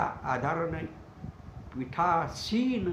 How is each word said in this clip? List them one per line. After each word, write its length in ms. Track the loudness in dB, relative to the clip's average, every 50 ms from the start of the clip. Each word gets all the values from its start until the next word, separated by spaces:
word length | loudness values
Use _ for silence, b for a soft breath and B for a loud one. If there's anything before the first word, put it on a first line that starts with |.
| 2 2 0 -2 -2
आधाराने 600 | 0 0 2 2 2 2 2 0 0 0 -2 -4 -6 -8 -12 -16 -18 -14 -12 -12 -12 -12 -12 -14 -14 -14 -14 -12 -10 -6
पीठासीन 1160 | -6 -6 -2 0 2 4 4 4 4 2 0 -2 -6 -2 0 2 4 4 4 2 2 2 2